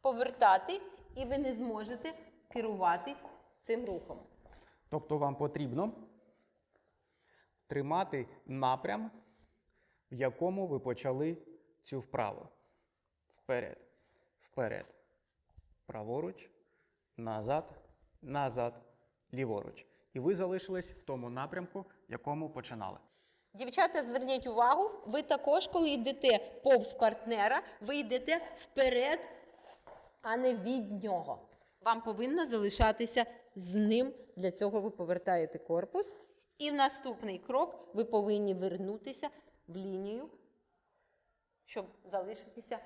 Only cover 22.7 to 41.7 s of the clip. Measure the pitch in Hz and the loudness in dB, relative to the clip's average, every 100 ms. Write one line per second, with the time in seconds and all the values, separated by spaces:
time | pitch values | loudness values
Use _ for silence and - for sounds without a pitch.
22.7 | 117 95 98 _ _ _ _ _ 196 247 | -8 -8 -10 _ _ _ _ _ -10 -6
23.7 | 254 349 330 240 247 254 262 262 226 240 | 2 2 2 -2 -2 0 -2 0 4 6
24.7 | 302 415 - - 254 294 277 285 302 359 | 6 4 -2 -4 -4 0 0 4 2 4
25.7 | 359 330 285 233 269 269 214 - - 269 | 2 2 2 0 2 6 6 4 -2 6
26.7 | 254 214 - 220 214 - 233 202 277 403 | 6 6 2 2 2 -4 2 4 2 -2
27.7 | - 208 285 233 254 254 330 330 - - | -12 -4 -2 0 -2 0 -2 -2 -14 -8
28.7 | - 262 247 269 320 - - - - - | 2 4 4 2 0 -4 -16 -20 -20 -20
29.7 | - - - - _ 220 233 254 233 190 | -20 -20 -20 -20 _ -2 2 2 2 0
30.7 | 262 202 202 208 180 156 131 - - _ | -2 -2 -6 -2 -2 -2 -8 -10 -20 _
31.7 | _ 226 233 226 208 247 320 320 226 208 | _ 0 0 0 -2 0 0 0 0 0
32.7 | 202 220 220 233 - 226 - - - 180 | 4 4 4 2 2 0 -2 -18 -10 -2
33.7 | 196 214 226 262 254 - - 180 180 202 | 2 4 4 2 -2 -18 -2 -2 2 0
34.7 | 214 202 214 170 180 180 175 160 170 - | 0 -2 -4 -2 0 2 2 2 -4 -2
35.7 | 170 185 359 403 - - _ _ _ 294 | -2 0 -2 -2 -6 -20 _ _ _ -2
36.7 | 294 269 - 262 214 226 185 - 254 302 | 4 4 4 -6 -6 -6 -6 -2 0 0
37.7 | - - 202 226 226 202 208 202 185 185 | -2 -10 -2 2 4 4 2 2 2 0
38.7 | 180 190 214 - 262 294 - - _ - | -2 -4 -6 -8 -6 -6 -8 -20 _ -14
39.7 | 170 190 190 202 220 302 - _ _ _ | -10 -6 -4 -4 -6 -10 -16 _ _ _
40.7 | _ _ _ _ _ _ _ _ _ _ | _ _ _ _ _ _ _ _ _ _